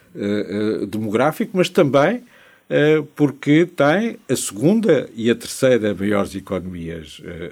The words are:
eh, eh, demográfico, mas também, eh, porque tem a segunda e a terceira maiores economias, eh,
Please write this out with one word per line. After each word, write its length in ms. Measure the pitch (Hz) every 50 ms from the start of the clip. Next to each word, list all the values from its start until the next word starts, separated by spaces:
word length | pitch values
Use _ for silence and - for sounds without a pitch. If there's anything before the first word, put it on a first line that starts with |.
| _ _ _
eh, 640 | 160 110 101 104 104 98 82 95 104 107 107 107 76 -
eh, 20 |
demográfico, 640 | 101 104 107 110 107 101 110 127 147 156 - 226 - - 185
mas 120 | 175 -
também, 540 | - - 175 139 123 139 139 170 226 247 - _ _ _ _ _ _ _ _ _
eh, 340 | 147 147 147 151 156 156 147 - _
porque 500 | - 147 139 127 - - 143 147 156 175
tem 520 | 175 - - 139 143 156 196 226 233 220 - _ _
a 60 | 131
segunda 720 | 117 - - 95 101 117 156 208 226 208 220 160 131 - - -
e 140 | 117 110 117
a 60 | 117
terceira 580 | 117 - - - - - 127 127 117 104 107 101
maiores 400 | 85 98 104 104 101 98 - 92
economias, 840 | 98 - - 101 92 85 92 92 87 82 82 82 82 80 78 - - 80
eh, 260 | 85 85 82 85 85